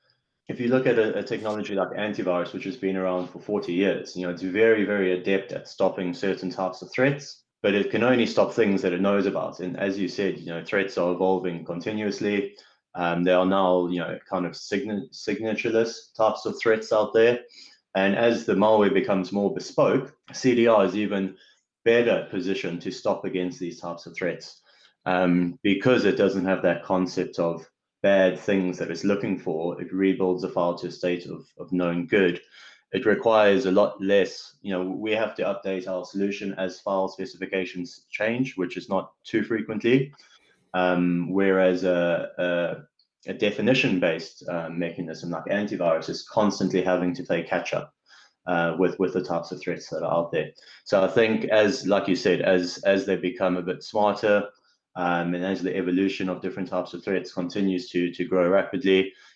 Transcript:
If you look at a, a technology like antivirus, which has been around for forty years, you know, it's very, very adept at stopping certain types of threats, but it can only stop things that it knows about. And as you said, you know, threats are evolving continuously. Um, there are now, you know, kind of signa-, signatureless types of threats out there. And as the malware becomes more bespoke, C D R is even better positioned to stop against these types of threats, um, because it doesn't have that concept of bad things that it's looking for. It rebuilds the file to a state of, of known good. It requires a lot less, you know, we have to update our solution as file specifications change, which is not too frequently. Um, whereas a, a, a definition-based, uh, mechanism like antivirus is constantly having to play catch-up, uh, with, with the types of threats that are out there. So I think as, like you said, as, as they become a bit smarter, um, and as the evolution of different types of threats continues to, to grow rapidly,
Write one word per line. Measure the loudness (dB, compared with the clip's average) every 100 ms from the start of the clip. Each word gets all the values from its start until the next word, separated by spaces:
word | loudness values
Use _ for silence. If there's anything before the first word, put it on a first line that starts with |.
| _ _ _ _ -14
If | -6
you | 0
look | 2 4
at | 2
a, | 2 0
a |
technology | -4 -6 -4 -6 -4 -2
like | -2
antivirus, | -2 -4 -4 -2 -2 -2
which | -6 -8
has | -4
been | -2 -2
around | -2 -2 -4
for | -10
forty | -4 -4 -2
years, | 2 2 0 -6 -6
you | -6
know, |
it's | -4
very, | -4 4 4 4
very | 2 2 2
adept | 0 0 0 0
at | -10 -12
stopping | -2 0 0 -4
certain | -4 -2 -2 -4
types | -4 -4 -6
of | -10
threats, | 0 0 0 -8 -20 _ _
but | 0
it | 2 0
can | 2
only | 4 4 4
stop | 2 2
things | 4 2 2
that | 0
it | 0
knows | 2 2 2
about. | -2 -6 -6
And | -8 -4
as | -4 -2
you | -4
said, | -2 -4 -4
you | -8
know, | -10
threats | -4 -2 -2 -2
are | -2
evolving | 0 0 0 -2 -6
continuously. | -8 -8 -6 -4 -4 -2 -2 -2 -4 -10 _ _ _ -6
Um, | -2 0
there | 4 4
are | 4
now, | 2 4 2 2
you | -2
know, | -4 -8 -6
kind | -6 -6
of | -8
signa-, | -6 -6 -4 -6 -8
signatureless | -10 -6 -4 -4 -2 0 0 0 -4 -16 0
types | 0 0 -6
of | -2
threats | 0 0 2
out | 0 2
there. | 4 4 4 -4 -20 -20 _ _ 0
And | 2 4
as | 2 2 0
the |
malware | 2 6 6 6
becomes | 4 2 0 0
more | 0 0
bespoke, | -2 -4 0 2 2 -2 -12 -16
C | 0 2 4
D | 6
R | 6 4
is | 2
even | -2 -2 -2 -6 _ _ _ _ 4
better | 4 4 2 0
positioned | -6 -4 -4 -4 -6
to | -8
stop | -4 -2 -2
against | -2 -4 -4 -6
these | -10 -8
types | -10 -12 -14
of | -6
threats, | -6 -6 -12 -20 _ _ _ _ -2
um, | 2 4 4 2 -2
because | 0 2 4 4
it | 4 4
doesn't | 2 2 -2
have | 0
that | 0 -2
concept | -2 -2 0 -2 -4 -2
of | -2 -4 -12 _ _ _
bad | 2 6 4 2
things | 0 0 0 -2
that | -6
it's | -2 0
looking | 0 0 -4
for. | -4 -4 -4 -6
It | -6
rebuilds | 0 2 2 0 0
the | -2
file | -2 -2 -2
to | -8
a |
state | -4 -2 -2 -6
of, | -14 -16 -18
of | -6
known | -2 0 -2 0
good. | 4 4 0 -10 -20 -20 -20 _
It | -2 0
requires | 2 4 6 6 4 4
a |
lot | 4 2 0
less, | 2 4 2 -2 -18 _
you | -6
know, | -4
we | -4 -4 -2
have | -2 -2 -2
to |
update | -4 -4 -4 -6 -6
our | -8
solution | -6 -4 -4 -4 -8 -6
as | -6 -6
file | -4 -2 -2
specifications | -6 -12 -10 -6 -4 -4 -8 -10 -12 _
change, | -4 -4 -2 -4 -4
which | -6 -6
is | -4
not | -4 -4 _
too | -6 -4
frequently. | -2 -4 -4 -2 2 2 2 -8 _ _ _ _ _
Um, | 0 2 2 2 0 0
whereas | 2 4 4 4 2 2
a, | 2 2 0 -4 -4 -2 0 -2 -6 -14 _ _ _ -12
a, |
a |
definition-based, | -2 -2 0 2 4 4 2 2 0 -6 -14 -8
uh, | -6 -6
mechanism | -4 -6 -6 -10 -10 -8
like | -8 -2
antivirus | -2 -2 0 2 0 -2
is | -8 -2
constantly | 2 2 2 0 0
having | 2 2 0
to | -4
play | -2 -2
catch-up, | 0 -4 -2 -6 -6 _ _ -20 _ _ -2
uh, | 0 0 2
with, | 0 2
with | 0
the | 0
types | -2 -4 -4
of | -8
threats | -8 -8 -8
that | -6
are | -2
out | -2 0
there. | -4 -4 -10 -20 -20
So | 0 2
I | 2
think | 4 4 2 2
as, | 4 4 2 0
like | 0 2
you | 0
said, | 2 2
as, | 4 2 0 -2
as | 0 2 2
they | -2
become | -2 -2 -2 -2
a |
bit | -4 -8
smarter, | -6 0 0 2 2 2 0 -10 _ _ _ -6
um, | -2 0 -2
and | -2
as | -2 -2
the | -2 -2
evolution | 0 2 0 0 -4
of | -4
different | -6 -8 -4
types | -4 -6
of | -8
threats | -4 -4 -4
continues | -8 -6 -2 0 -2 -2
to, | -2 -2
to | -4 -2
grow | 2 4
rapidly, | 4 2 -2 4 4 2 -6 -20